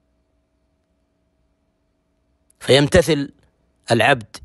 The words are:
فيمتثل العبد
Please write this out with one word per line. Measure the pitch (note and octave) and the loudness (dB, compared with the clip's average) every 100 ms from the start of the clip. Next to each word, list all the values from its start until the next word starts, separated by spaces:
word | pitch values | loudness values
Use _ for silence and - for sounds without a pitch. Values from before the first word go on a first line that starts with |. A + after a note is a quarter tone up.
| _ _ _ _ _ _ _ _ _ _ _ _ _ _ _ _ _ _ _ _ _ _ _ _ _ _ | _ _ _ _ _ _ _ _ _ _ _ _ _ _ _ _ _ _ _ _ _ _ _ _ _ _
فيمتثل | - C3+ D3 F3+ E3 D3 C#3 _ _ _ _ _ - | 0 0 2 2 0 -2 -6 _ _ _ _ _ -4
العبد | A2+ A#2 C3 G#2+ - | -2 0 -2 -6 -16